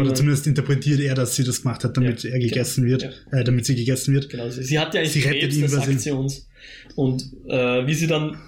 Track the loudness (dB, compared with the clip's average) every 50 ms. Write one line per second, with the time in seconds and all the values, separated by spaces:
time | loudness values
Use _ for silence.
0 | 2 2 2 2 2 2 2 2 2 0 0 0 2 0 0 0 2 2 2 2
1 | 2 0 0 0 0 0 0 0 0 0 0 -2 -2 -4 -4 -2 -4 -2 0 2
2 | 2 2 0 -2 -4 -4 -2 0 0 0 0 0 -2 -2 0 0 2 2 2 0
3 | -2 -6 -12 -14 -10 -2 -2 0 2 2 2 2 2 0 0 0 2 0 0 0
4 | 2 2 2 2 0 -2 -8 -8 -6 -6 -6 -6 -4 0 0 0 0 0 0 -2
5 | 0 0 0 0 0 2 0 0 0 0 2 2 2 2 2 2 2 2 0 0
6 | 0 -2 -2 -2 -2 -4 -4 -8 -14 -20 -20 -20 -20 -20 -20 -20 -18 -10 -4 0
7 | 0 0 0 -2 -4 -10 -14 -14 -8 -4 -2 0 0 2 0 0 0 0 0 0
8 | 0 0 0 0 -2 -4 -6 -10 -16